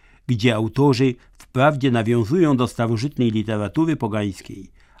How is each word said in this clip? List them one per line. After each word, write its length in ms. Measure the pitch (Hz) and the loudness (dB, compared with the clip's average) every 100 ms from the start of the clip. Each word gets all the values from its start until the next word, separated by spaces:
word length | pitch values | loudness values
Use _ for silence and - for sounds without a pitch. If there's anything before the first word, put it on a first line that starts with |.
| _ _ - | _ _ -4
gdzie 280 | 113 120 | 0 2
autorzy 600 | 110 110 131 143 123 131 123 _ _ | 0 -2 2 2 4 0 0 _ _
wprawdzie 520 | - 127 147 139 135 | -8 2 2 2 0
nawiązują 680 | 120 113 120 104 185 156 127 | 0 2 0 0 2 2 2
do 120 | 120 | 0
starożytnej 640 | - 117 113 107 - 117 | -2 -2 -2 -4 -2 0
literatury 680 | 107 104 107 101 156 165 147 | 0 -4 -4 -4 -2 -2 -2
pogańskiej, 720 | 110 107 101 98 - 98 95 _ _ _ | -4 -4 -6 -8 -16 -18 -18 _ _ _